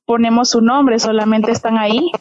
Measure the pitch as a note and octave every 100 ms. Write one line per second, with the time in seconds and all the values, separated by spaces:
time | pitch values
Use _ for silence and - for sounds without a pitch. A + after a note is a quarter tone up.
0 | - A#3 A#3 A#3 B3 A#3+ A3+ C4+ C4+ A#3
1 | A3+ A3 G#3+ A3 G#3+ A#3 A#3 A3+ G#3+ A3+
2 | E4+ -